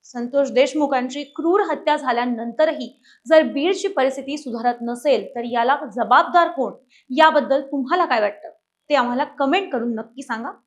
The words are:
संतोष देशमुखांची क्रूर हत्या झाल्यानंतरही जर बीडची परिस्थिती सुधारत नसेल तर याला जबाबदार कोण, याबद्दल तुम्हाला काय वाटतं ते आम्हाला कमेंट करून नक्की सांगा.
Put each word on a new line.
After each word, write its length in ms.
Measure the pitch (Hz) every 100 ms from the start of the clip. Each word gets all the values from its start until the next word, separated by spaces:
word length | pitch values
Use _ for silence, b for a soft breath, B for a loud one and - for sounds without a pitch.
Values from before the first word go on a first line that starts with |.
संतोष 460 | - 247 240 277 269
देशमुखांची 720 | 220 277 311 277 262 247 277
क्रूर 380 | 285 - 320 392
हत्या 360 | 339 302 - 294
झाल्यानंतरही 1040 | 262 240 247 233 233 226 311 262 240 _ b b 233
जर 140 | 311
बीडची 460 | 247 277 330 381 392
परिस्थिती 480 | 302 269 262 269 285
सुधारत 360 | 262 226 240 240
नसेल 440 | 233 240 294 220 196
तर 100 | 240
याला 320 | 240 240 240 285 285 202
जबाबदार 520 | 208 254 339 349 339
कोण, 240 | 269 220 - _ b b
याबद्दल 500 | 254 311 311 233 269
तुम्हाला 440 | 277 285 254 359
काय 160 | 330 240
वाटतं 300 | 208 - - _ _ _ _
ते 40 |
आम्हाला 300 | 285 240 247
कमेंट 480 | 294 - 269 359 392
करून 220 | 254 233
नक्की 280 | 220 220 269
सांगा. 280 | 269 226 262 403